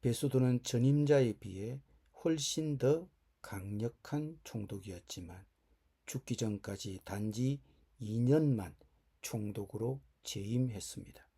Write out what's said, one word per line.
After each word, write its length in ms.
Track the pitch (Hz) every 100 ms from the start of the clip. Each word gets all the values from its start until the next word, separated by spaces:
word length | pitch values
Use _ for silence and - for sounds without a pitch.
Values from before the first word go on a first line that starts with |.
베스도는 600 | 131 117 147 131 127 123
전임자에 720 | - 120 127 143 147 143 123
비해 460 | 104 101 95 104 131 - _ _ -
훨씬 540 | 170 160 139 - 156 139
더 300 | 123 156 180 _ _ _
강력한 960 | - 101 98 104 117 - - 147 151 160
총독이었지만, 1000 | - 113 98 98 95 87 - - 85 90 95 _ _ _ _ _ -
죽기 300 | 131 - 120
전까지 640 | 110 104 - 101 104 95
단지 560 | - 98 107 107 127 139 _ _ _ _
이 200 | 107 110
년만 540 | 123 147 151 120 92 - _ _ _ _
총독으로 800 | - 113 104 101 101 107 113 139 - _
재임했습니다. 1040 | - - 101 120 127 104 - - 98 - _